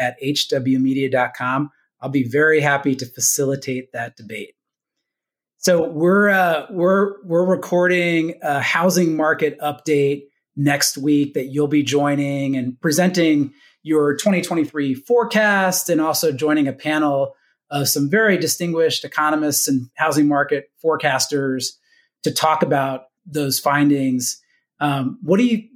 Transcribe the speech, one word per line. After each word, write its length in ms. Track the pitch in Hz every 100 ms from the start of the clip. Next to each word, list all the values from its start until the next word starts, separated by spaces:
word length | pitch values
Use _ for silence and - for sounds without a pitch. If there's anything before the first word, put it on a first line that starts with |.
at 160 | 123 -
H 280 | 135 143 -
W 320 | 139 127 131
media 280 | 131 135 135
dot 260 | 127 123
com. 360 | - 127 135 147 _ _ _
I'll 80 | 135
be 180 | 139 120
very 340 | 139 156 156
happy 360 | 143 139 143 131
to 100 | 123
facilitate 840 | - - - 139 139 139 127 127
that 240 | 117 117 -
debate. 380 | 104 107 101 _ _ _ _ _ _ _ _ _ _ _
So 300 | - 170 160
we're, 400 | 156 170 202 208
uh, 380 | 190 180 156 -
we're, 540 | 185 175 196 202 -
we're 220 | 180 165 185
recording 880 | 170 - 175 180 180 175 165 160 -
a 180 | 156 139
housing 560 | - - 185 180 170 156
market 420 | 156 151 151 -
update 640 | 147 143 - 143 139 143 - _ _ -
next 420 | 143 139 - -
week 340 | 143 147 139
that 140 | 147 131
you'll 220 | 139 143
be 140 | 151
joining 720 | 143 143 143 143 139 139 139
and 240 | 135 123 -
presenting 720 | 170 151 180 180 165 151 139 - _ _
your 340 | 156 156 147 143
twenty 240 | 208 180
twenty-three 540 | 175 170 147 151 139
forecast, 960 | 131 - 240 226 214 214 196 190 180 -
and 100 | 160
also 320 | 156 151 160
joining 360 | 127 151 151 135
a 40 |
panel 640 | 131 151 151 147 139 135 - _ _ _
of 180 | 143 135
some 220 | 147 143
very 260 | 202 220 185
distinguished 680 | 160 - 175 165 160 156
economists 640 | 143 - 151 156 151 135 -
and 220 | 135 123
housing 340 | - 156 147 147
market 420 | 143 139 139 - _
forecasters 920 | 160 151 151 131 - 147 135 131 123 - _ _ _ _
to 80 | -
talk 320 | - 160 156
about 420 | 160 143 135 131 - _ 180
those 320 | 147 139 127
findings. 800 | 147 143 147 143 135 127 123 - _ _ _ _
Um, 380 | 147 139 131 -
what 160 | 156 196
do 60 |
you, 240 | 240 220 -